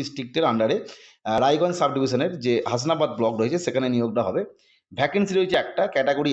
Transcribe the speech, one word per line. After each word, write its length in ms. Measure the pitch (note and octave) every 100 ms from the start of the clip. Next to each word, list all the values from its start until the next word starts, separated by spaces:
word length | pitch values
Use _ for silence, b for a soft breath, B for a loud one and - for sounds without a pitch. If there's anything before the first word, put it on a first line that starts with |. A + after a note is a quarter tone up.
ডিস্ট্রিক্টের 420 | C3 - B2 B2+ B2+
under-এ, 260 | A2+ A2 G#3
আহ, 580 | - - - _ A2 A2 C3
রায়গঞ্জ 300 | D3+ F3 F3
সাবডিভিশনের 500 | C#3+ C3+ C3+ B2 F3 E3+ B2
যে 80 | A#2 -
হাসনাবাদ 380 | A#2+ D3 D#3 D3+ A2+
ব্লক 160 | A#2 A2
রয়েছে 160 | A#2 F3 E3+
সেখানে 220 | B2+ B2+ A#2+
নিয়োগটা 260 | A#2 A#2 F#2+
হবে। 140 | C#3 G#3+ - b b _ G2+
ভ্যাকেন্সি 340 | D3 G3+ G3 F#3
রয়েছে 200 | F#3 E3
একটা, 200 | - - G3+
ক্যাটাগরি 380 | C#3 C3+ C#3 D3